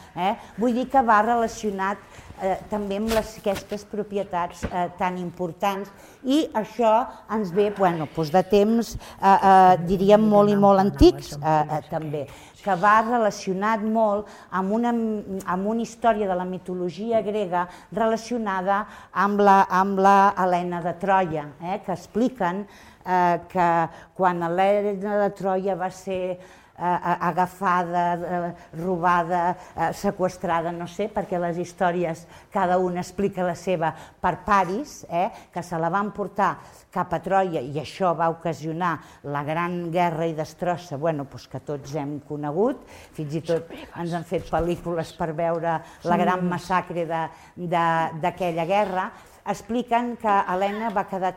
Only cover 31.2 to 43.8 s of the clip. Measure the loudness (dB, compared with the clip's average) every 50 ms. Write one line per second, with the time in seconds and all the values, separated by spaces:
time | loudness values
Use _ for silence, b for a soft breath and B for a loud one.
31.2 | -6 -4 -4 -2 -2 -2 -4 -4 -6 -8 -4 -2 0 0 0 0 -2 -2 -4 -8
32.2 | -12 b b b b b -2 0 2 2 2 2 2 0 -2 -4 -6 -6 -4 -4
33.2 | -4 -2 -2 -2 -2 -4 -4 -4 -2 -2 -2 0 0 -2 -4 B B B B _
34.2 | -2 -2 -2 -2 0 2 2 2 2 0 -2 -6 -8 -10 -14 -18 -12 -4 -2 -2
35.2 | -2 -2 B B B B -10 -10 -8 -6 -4 -2 -2 0 0 -2 -2 -4 -6 -6
36.2 | -8 -6 -2 0 0 0 0 B B B B B B _ -6 -6 -4 -4 -4 -6
37.2 | -2 0 0 2 2 0 -2 -4 -6 -6 -6 -8 -8 -8 -6 -2 0 0 0 2
38.2 | 0 0 -2 -2 -4 -6 -6 -6 -6 -8 -4 -2 -2 -2 -2 -4 b b b b
39.2 | -10 -8 -6 -6 -4 -4 -4 -2 -2 -4 -4 -4 -6 -2 0 0 0 0 0 -2
40.2 | -2 -2 -2 -4 -6 -8 -8 -6 -4 -4 -4 -4 -6 -10 -8 -4 -2 -2 -2 -2
41.2 | -6 -10 -12 -18 -16 -14 -14 -12 -8 -8 -8 -8 -8 -8 -6 -6 -6 -6 -8 -10
42.2 | -10 -10 -8 -6 -6 -4 0 0 0 0 0 -4 B B B B B B -12 -10
43.2 | -8 -6 -6 -6 -2 -2 -2 -2 -4 -8 -14 -18